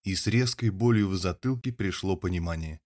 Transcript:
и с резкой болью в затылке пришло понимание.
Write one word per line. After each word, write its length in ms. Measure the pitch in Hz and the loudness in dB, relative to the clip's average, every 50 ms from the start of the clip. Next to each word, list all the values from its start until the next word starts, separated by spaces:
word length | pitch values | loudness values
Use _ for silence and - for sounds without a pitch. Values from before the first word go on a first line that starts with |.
| _ | _
и 120 | 98 95 | -4 -4
с 120 | 90 - | -2 0
резкой 440 | 107 104 120 127 120 - - 120 113 | 2 2 2 2 2 -2 0 -2 -2
болью 380 | 95 95 113 120 117 107 101 98 | 0 2 4 4 6 6 4 2
в 80 | 95 | 0
затылке 560 | 92 87 92 87 - - 127 131 120 - 131 120 | 0 -2 -2 -4 -2 -2 -4 -4 -2 -4 -8 -6
пришло 440 | - 101 95 87 - - 95 95 | -4 -4 -4 -4 -2 -2 -2 -2
понимание. 640 | 87 - 90 90 87 85 85 85 80 80 80 78 78 _ | 0 0 -2 -2 -2 -2 -2 -4 -6 -6 -8 -10 -12 _